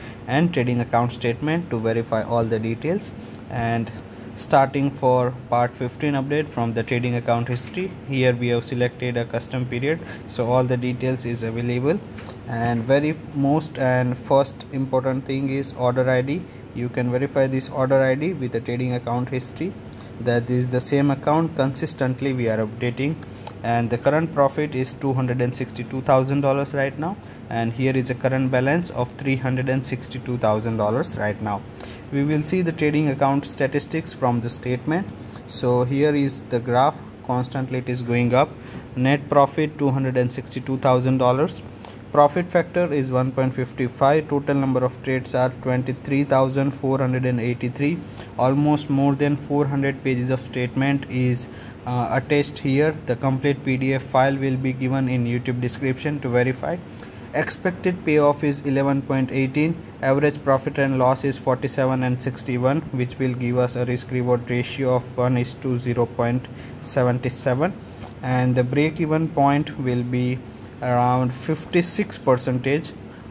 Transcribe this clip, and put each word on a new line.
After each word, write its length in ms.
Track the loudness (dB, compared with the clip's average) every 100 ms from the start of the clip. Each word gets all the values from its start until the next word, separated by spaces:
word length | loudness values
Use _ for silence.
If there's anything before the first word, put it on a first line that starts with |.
| -14 -14 -2
and 260 | 2 2
trading 260 | 2 0 0
account 300 | 2 2 2
statement 560 | 0 -2 -2 -2 -2 -2
to 100 | -2
verify 440 | 0 0 0 -2
all 200 | 0 0
the 160 | 2 0
details. 520 | -2 -2 -2 -2 -4 -14 -14 -16 -8
And 420 | -4 0 0 -2 -8 -14 -14 -14 -14
starting 540 | 2 4 4 2 0
for 420 | 2 2 4 2 -2 -2
Part 260 | 0 0 -2
fifteen 380 | -8 -2 -2
update 340 | 0 0 -2 -2
from 260 | -2 -2 0
the 80 |
trading 320 | 0 0 0 -2
account 320 | 0 0 0
history, 440 | -4 -4 -6 -6 -8 -4
here 260 | 2 2
we 160 | 2 2
have 140 | 0
selected 540 | -2 -2 -2 -2 -4 -2
a 80 | -2
custom 400 | -4 -4 -6 -4
period, 340 | -2 -2 -2 -6 -14 -12
so 160 | -4 2
all 120 | 2
the 140 | 2 0
details 480 | 0 -2 -2 -2 -4
is 160 | -4
available. 580 | -4 -4 -2 0 0 0 -4 -14 -14 -14 -8
And 360 | -2 0 0
very 340 | 4 4 4 -2 -6
most 460 | 0 2 2 0 -2
and 360 | 2 4 2 -2
first 480 | 2 4 4 -4 -8
important 540 | -4 0 0 0 -2 -4
thing 240 | -4 -2
is 240 | -2 -4
order 340 | -2 0 2 4
I 120 | 2
D. 220 | 2 -4 -6 -16 -12 -6
You 140 | -4
can 220 | 0 0
verify 360 | 0 0 2 2
this 220 | 0 -4
order 320 | -2 4 4
I 120 | 4 2
D 180 | 0
with 180 | -2 -4
the 100 | -4
trading 320 | -4 -2 -2
account 360 | -2 -2 -2 -2
history, 440 | -4 -6 -6 -6 -6 -14 -16 -16 -4
that 260 | 0 0 2
is 180 | 0 2
the 140 | 0
same 280 | 2 2 4
account 460 | 2 2 2 2 0
consistently 760 | -2 -2 -6 -2 -2 0 -2
we 160 | 0 0
are 160 | 0 -2
updating. 500 | -2 -4 -2 -2 -4 -10 -14 -14 -8
And 260 | 0 0 2
the 80 | 2
current 360 | 2 2 2 2
profit 400 | 2 2 -2 -2
is 180 | -4
two 200 | -2 -2
hundred 280 | 0 0 2
and 140 | 0 -2
sixty-two 480 | -6 -6 -6 -4
thousand 380 | 4 4 4 2
dollars 340 | 2 2 0 -2
right 220 | -2 -2
now, 200 | -6 -6 -12 -16 -6
and 240 | -2 -2
here 240 | 0 2 2
is 140 | 0
a 40 | 0
current 360 | 0 0 2
balance 400 | 2 2 2 0
of 200 | -4 -6
three 240 | -4 -2 0
hundred 300 | 0 -2 0
and 160 | -2 -2
sixty-two 520 | -6 -6 -10 -6 0
thousand 400 | 2 2 0 0
dollars 400 | 2 2 -2 -2
right 240 | -2 -2
now. 200 | -4 -4 -8 -16 -14 -14 -6
We 120 | -2
will 180 | 0 0
see 220 | 0 0
the 80 | 0
trading 380 | 2 2 2 2
account 360 | 2 2 2 -2
statistics 680 | -2 0 0 -2 -6 -6
from 260 | -2 0 0
the 80 | -2
statement. 580 | -6 -4 -4 0 -2 -2 -10 -14 -14 -14
So 360 | -4 2 2
here 320 | 2 2 4 4
is 260 | 0 -2 -4
the 60 | -4
graph, 360 | 2 4 4 2 -14 -14 -2
constantly 520 | -2 -2 -4 -4 -4
it 100 | -2
is 120 | -4
going 320 | 0 2 4
up. 160 | 4 4 0 -14 -14 -10 0
Net 340 | 2 2 4
profit 480 | 6 6 4 -2 0
two 140 | 0
hundred 240 | 2 2 2
and 160 | 0
sixty-two 460 | -2 -8 -8 -4 0
thousand 400 | 4 4 4 4
dollars. 440 | 4 4 2 -2 -14 -16 -16 -16 0
Profit 360 | 6 6 6 2
factor 420 | 2 2 0 0
is 200 | 0 2
one 200 | 2 2
point 200 | 2 0
five 380 | 0 -4 -2 -4
five. 380 | 4 4 4 2
Total 260 | -2 2 2
number 300 | 2 2 0
of 180 | -2
trades 320 | -2 -2 0 0
are 140 | 0 0
twenty-three 600 | -2 0 0 -6 -2 0
thousand 480 | 4 4 4 2 0
four 260 | 0 0 2
hundred 260 | 2 0 0
and 160 | 0
eighty-three. 580 | 0 -2 -4 0 0 0 -6 -14 -12 0
Almost 500 | 2 4 4 2 2
more 260 | 2 4 4
than 200 | 2 0
four 300 | 0 0 2
hundred 380 | 2 0 0
pages 280 | -2 0 0
of 80 | -2
statement 640 | -2 -4 -2 0 2 0 -2
is, 360 | 0 0 0 -4 -14 -16 -12 -4
uh, 220 | -2 0
attached 460 | 0 2 2 2 -2
here. 360 | 0 2 2 0 -4
The 100 | -2
complete 480 | 0 0 0 0
P 140 | 0 0
D 160 | 0
F 80 | 0
file 340 | 0 4 4 2
will 220 | 0 0
be 160 | -2
given 340 | -2 0 0 0
in 180 | 0 0
YouTube 360 | 0 -2 -2
description 580 | -2 -2 -2 -2 -2 -2
to 80 | 2
verify. 480 | 2 2 0 -4 -4 -8 -16 -16 -16 -6 -4
Expected 680 | -4 -2 -4 0 -2 0
payoff 400 | 2 6 6 4
is 180 | 0 0
eleven 420 | 0 2 2 0
point 280 | 0 0 0
eighteen. 480 | 0 0 2 0 0 -8 -2
Average 420 | 2 4 4 0
profit 360 | 2 2 2 0
and 180 | 0 4
loss 260 | 4 4
is 140 | 0 -2
forty-seven 640 | 0 0 0 0 2 2
and 220 | 0 -2
sixty-one, 580 | -4 -6 -4 0 2 2 -2
which 280 | -4 -4 -2
will 160 | -2 0
give 240 | 0 2
us 160 | 0 0
a 100 | -2
risk 240 | -2 -2
reward 400 | -2 2 2 2
ratio 460 | -2 -2 -2 0 0
of 200 | -2 0
one 220 | 2 2
is 160 | 0 -4 -2
to 120 | -2
zero 300 | 0 0 0
point 400 | 2 0 0 -4 -14 -14 -14
seven 400 | -4 2 2 2 -2
seven, 440 | -2 0 2 0 -2 -14 -16 -16 -10
and 320 | -2 2 2 2
the 80 |
break 360 | 2 2 2 0
even 280 | 0 2 0
point 500 | 4 4 4 0 -2
will 240 | -2 0
be 380 | 0 0 0 -2 -6 -16 -16 -8
around 520 | 0 4 4 4 2
fifty-six 840 | -2 -4 -4 0 0 0 -2 -4 -2
percentage 720 | 2 2 2 -2 0 0 -2 -14 -16 -16 -16